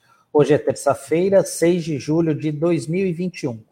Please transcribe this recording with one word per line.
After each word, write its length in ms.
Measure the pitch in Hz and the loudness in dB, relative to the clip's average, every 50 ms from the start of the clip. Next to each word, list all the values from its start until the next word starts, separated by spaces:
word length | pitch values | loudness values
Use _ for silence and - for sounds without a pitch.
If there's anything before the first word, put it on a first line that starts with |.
| _ _ _ _ _ _ - | _ _ _ _ _ _ 2
Hoje 220 | 151 139 131 147 | 4 4 4 4
é 20 | |
terça-feira, 880 | - - 135 123 - - 143 127 - - - 156 170 185 196 196 190 185 | 2 2 0 -2 0 0 0 -2 -2 -2 -2 0 0 2 4 4 2 2
seis 400 | - - - 165 170 180 175 151 | 2 -2 0 2 2 2 2 -2
de 160 | 165 151 123 | -4 -6 -6
julho 340 | - 147 156 165 170 160 147 | -2 -2 0 2 2 0 0
de 180 | 127 151 156 | -2 -4 -6
dois 360 | 151 143 165 175 170 156 - | -4 -2 0 0 0 0 -2
mil 180 | 151 170 190 196 | -4 -2 -2 -2
e 80 | 185 160 | -2 -2
vinte 300 | 165 185 175 - - 160 | -4 -6 -6 -6 -6 -8
e 40 | |
um. 120 | 127 113 110 - _ | -8 -8 -8 -14 _